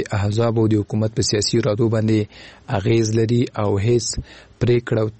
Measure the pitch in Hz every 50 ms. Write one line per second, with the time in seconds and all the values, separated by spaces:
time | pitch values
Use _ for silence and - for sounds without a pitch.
0 | - - - 104 98 104 104 113 117 117 113 117 110 107 110 104 98 - - 107
1 | 110 110 - - 104 - - 104 101 - - 117 110 110 104 110 117 110 113 110
2 | 110 110 110 107 104 - - - - - - - - - 123 101 98 117 113 117
3 | 113 107 110 113 113 113 120 120 123 - - - 101 101 101 98 101 117 120 120
4 | - - - - - - - - - - - - - 117 120 120 123 - 120 110
5 | 110 110 107 -